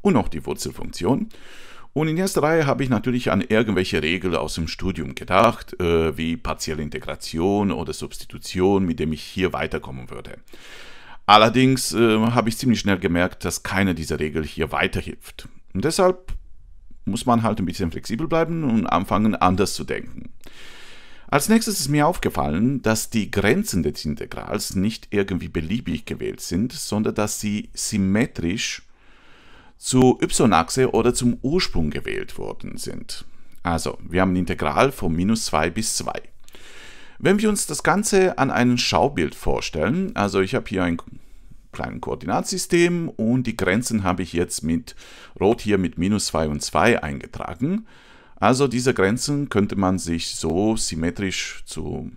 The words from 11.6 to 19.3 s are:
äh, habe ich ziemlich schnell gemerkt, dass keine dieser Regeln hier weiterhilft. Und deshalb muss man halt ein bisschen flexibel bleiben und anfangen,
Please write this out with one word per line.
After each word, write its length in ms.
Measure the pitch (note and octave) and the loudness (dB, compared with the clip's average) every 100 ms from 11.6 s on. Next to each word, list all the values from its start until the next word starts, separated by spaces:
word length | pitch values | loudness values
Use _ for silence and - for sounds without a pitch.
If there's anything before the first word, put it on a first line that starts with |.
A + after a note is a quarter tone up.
| C3 C3 - | 4 4 0
äh, 240 | F#2+ A#2 A2 | 4 6 6
habe 300 | A2+ A#2+ A2+ | 4 2 0
ich 100 | A2+ | 0
ziemlich 220 | B2+ G#2+ | 2 2
schnell 180 | G#2+ F#2 | 2 0
gemerkt, 460 | F2+ E2+ F2+ - | 2 2 0 0
dass 200 | F2+ - | -6 -6
keine 300 | - F#2+ G2 | -4 0 0
dieser 260 | E2+ D2+ D2+ | 0 -4 -2
Regeln 240 | D#2 D#2 D2+ | -2 -2 -6
hier 260 | - D#2 | -4 -4
weiterhilft. 760 | D2 F#2 F#2+ - - - - - - - | 0 0 -2 -8 -12 -16 -18 -18 -18 -8
Und 100 | F#2+ | -2
deshalb 480 | C#3+ - F#3 F#3 - - - - - - - - | -2 4 2 2 -6 -10 -10 -18 -18 -20 -18 -10
muss 220 | - G2 - | -6 -2 2
man 180 | A#2 | 2
halt 160 | A2+ G#2+ | 2 -2
ein 60 | F2+ | -4
bisschen 260 | - F2 | -2 -4
flexibel 340 | D#2+ - A#2 D#3 | -4 -6 -6 0
bleiben 380 | D#3+ E3 E3 | 0 0 -2
und 240 | D3 A2+ - | 0 0 2
anfangen, 480 | F2 G2 G2+ G#2+ | 0 2 2 2